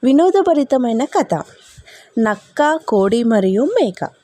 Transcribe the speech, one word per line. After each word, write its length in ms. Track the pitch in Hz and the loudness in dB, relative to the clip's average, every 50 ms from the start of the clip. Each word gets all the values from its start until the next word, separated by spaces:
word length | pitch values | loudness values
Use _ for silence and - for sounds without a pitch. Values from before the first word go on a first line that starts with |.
| - 247 | 2 2
వినోదభరితమైన 960 | 269 285 339 370 370 392 381 370 330 294 277 - - 262 254 240 226 226 254 | 2 4 2 2 2 2 2 2 2 0 0 0 0 -2 0 -2 -2 -2 -4
కథ. 400 | - - - 285 - 185 156 - - - - _ - - - - - - - - _ _ - | -2 -2 -4 -2 -2 -4 -6 -6 -10 -18 -20 _ -20 -20 -20 -20 -20 -20 -20 -20 _ _ -2
నక్క, 600 | 226 214 208 202 _ _ _ - 294 294 311 320 - - | -2 -2 -2 -4 _ _ _ -2 0 0 0 -2 -4 -2
కోడి 360 | - 208 190 196 - 233 240 | 0 0 2 2 0 0 0
మరియు 400 | 233 226 214 190 190 190 202 254 | 0 0 2 2 0 0 0 0
మేక. 460 | 320 453 508 349 214 185 - - - _ _ | 0 0 0 0 -2 -2 -6 -10 -12 _ _